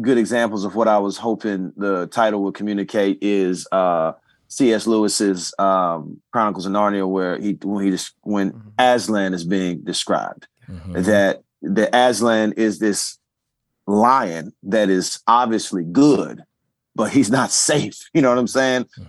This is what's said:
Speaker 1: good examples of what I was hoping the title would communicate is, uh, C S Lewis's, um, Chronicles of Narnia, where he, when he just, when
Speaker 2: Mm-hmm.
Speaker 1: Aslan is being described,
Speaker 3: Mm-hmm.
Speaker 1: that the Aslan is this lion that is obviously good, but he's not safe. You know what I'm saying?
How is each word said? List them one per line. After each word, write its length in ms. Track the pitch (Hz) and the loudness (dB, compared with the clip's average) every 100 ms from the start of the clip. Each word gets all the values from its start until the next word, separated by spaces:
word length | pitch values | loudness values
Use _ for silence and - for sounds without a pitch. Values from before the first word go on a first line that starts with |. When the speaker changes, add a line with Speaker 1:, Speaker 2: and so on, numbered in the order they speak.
Speaker 1:
good 180 | 117 123 | 0 2
examples 460 | 107 120 117 104 | 2 2 0 -2
of 100 | 98 | -4
what 140 | 101 113 | 0 4
I 100 | 104 | 4
was 180 | 101 92 | 2 -2
hoping 540 | 117 107 110 98 92 - | -4 -4 -4 -4 -6 -6
the 300 | 101 95 87 | -2 -2 -2
title 340 | - 113 104 | 0 0 2
would 100 | 98 | -2
communicate 640 | - 104 101 95 110 98 95 | -4 -4 -4 -4 0 0 0
is, 460 | 104 101 92 90 - | 0 0 0 -2 -2
uh, 400 | 95 92 85 80 - _ _ _ | 0 2 0 -2 -6 _ _ _
C 240 | - 131 | 0 2
S 140 | 110 107 | 2 2
Lewis's, 640 | 113 104 - 101 90 82 - | 2 2 2 0 0 -4 -2
um, 600 | 98 95 87 85 76 - _ | 0 2 0 -4 -8 -16 _
Chronicles 320 | 123 107 - 98 | -2 -2 -2 -4
of 60 | |
Narnia, 360 | 101 104 101 95 | 0 0 0 -2
where 300 | 95 92 87 | -2 -2 -4
he, 140 | 104 85 | -4 -6
when 220 | - 104 | -4 -2
he 60 | 98 | 0
just, 220 | 92 - - | -2 -4 -12
when 300 | - 104 98 | -6 -2 -2
Speaker 2:
Mm-hmm. 160 | 117 107 107 | -6 -8 0
Speaker 1:
Aslan 560 | 127 123 101 107 95 | 2 2 0 -2 -2
is 100 | 92 | -4
being 360 | 85 95 90 85 | -2 -2 -2 -4
described, 640 | - 85 - 85 50 50 - _ - | -6 -6 -2 -4 -4 -12 -20 _ -18
Speaker 3:
Mm-hmm. 340 | 90 87 87 | -16 -8 -4
Speaker 1:
that 400 | 92 104 98 - _ _ | 2 2 2 -2 _ _
the 280 | 76 98 107 | -4 0 2
Aslan 580 | 123 127 110 117 110 107 | 4 2 2 2 2 0
is 260 | 107 110 87 | 0 0 0
this 400 | 107 98 - - _ _ _ _ _ _ - | 0 0 -4 -10 _ _ _ _ _ _ -2
lion 680 | 101 117 131 110 82 78 - | 2 4 4 0 -6 -10 -14
that 260 | - 110 101 | -2 0 2
is 320 | 92 87 - - | 2 -2 -4 2
obviously 580 | 117 123 110 - 98 | 2 2 -2 -4 -6
good, 580 | 85 90 147 120 78 57 - _ _ _ _ | -2 4 4 4 0 -10 -20 _ _ _ _
but 160 | - 107 | -4 0
he's 180 | 135 110 | 0 2
not 200 | 135 117 | 2 0
safe. 580 | - - 147 - - - | 0 0 0 -2 -8 -4
You 80 | 165 | 2
know 60 | 131 | 2
what 80 | 123 | 2
I'm 80 | 120 | 0
saying? 400 | 131 131 127 120 - | 0 0 0 -4 -12